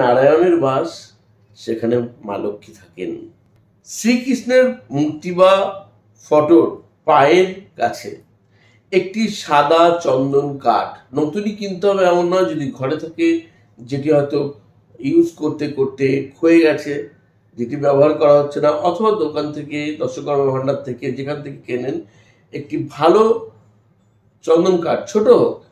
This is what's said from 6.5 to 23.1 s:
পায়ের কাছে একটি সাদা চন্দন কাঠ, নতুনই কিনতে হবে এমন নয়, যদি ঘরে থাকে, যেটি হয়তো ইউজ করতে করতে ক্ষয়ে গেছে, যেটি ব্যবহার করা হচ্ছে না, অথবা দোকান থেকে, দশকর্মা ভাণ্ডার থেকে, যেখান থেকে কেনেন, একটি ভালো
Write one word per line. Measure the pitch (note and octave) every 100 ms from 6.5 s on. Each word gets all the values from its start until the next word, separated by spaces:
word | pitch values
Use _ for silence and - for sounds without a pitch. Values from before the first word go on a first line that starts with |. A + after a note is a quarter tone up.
| E3 C3 - _ _ D3+
পায়ের | D3 C#3+ F3+ F#3 - - -
কাছে | A#2 - - - _ _ _ _ _ _ _
একটি | F#3+ - A3 G#3+ -
সাদা | - C#3+ C#3+ E3 E3+ E3+
চন্দন | C#3+ C3 C#3 C#3 C#3+ C#3
কাঠ, | A#2+ G#2 - - _ C#3
নতুনই | D3+ G#3 G#3 -
কিনতে | G3 F3 G3+
হবে | F#3+ F3+
এমন | F3 F3
নয়, | F#3 F3
যদি | D3+ C3+ -
ঘরে | C3+ D3+
থাকে, | D#3+ E3 E3 E3 - _ _ -
যেটি | A#2+ C#3 D3 D3
হয়তো | C#3 C#3+ C#3 - _ _ _ - C#3
ইউজ | E3+ E3+ -
করতে | D3+ D#3 D3 C3+
করতে | C3 - C3+ C3+ C3+ -
ক্ষয়ে | E3 E3 D#3
গেছে, | C3+ D3 D3 - _ _ _ _ A#2
যেটি | A#2+ C#3+
ব্যবহার | C#3 C#3 D3+ -
করা | D3 D3
হচ্ছে | C#3+ D#3
না, | D3+ D#3 F3
অথবা | E3+ A3 G3+
দোকান | D3+ D3+ D3 D3
থেকে, | C#3 D3 D3+ D3+
দশকর্মা | B2+ C#3+ C#3 C#3+ C3+
ভাণ্ডার | C3 C3 - B2+
থেকে, | A#2+ C#3 B2
যেখান | C#3 D3
থেকে | C#3 C#3 -
কেনেন, | B2 B2+ - - _ _ _ _
একটি | - - D3 C3 C#3+
ভালো | E3